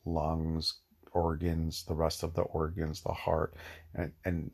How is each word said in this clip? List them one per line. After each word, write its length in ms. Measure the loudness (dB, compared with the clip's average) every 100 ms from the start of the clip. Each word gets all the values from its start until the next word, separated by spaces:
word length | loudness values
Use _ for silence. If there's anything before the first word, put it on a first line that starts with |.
| -2
lungs, 680 | 0 2 2 0 0 -2 -4 _ _ -4
organs, 720 | 2 2 2 0 2 0 -2
the 100 | -2
rest 280 | 2 2 2
of 120 | -2
the 80 | 0
organs, 600 | 0 2 0 0 -2 -2
the 100 | -4
heart, 420 | -2 2 2 2 -4 -14 -16 -10
and, 180 | -4 -4 -4
and 260 | -2 0 0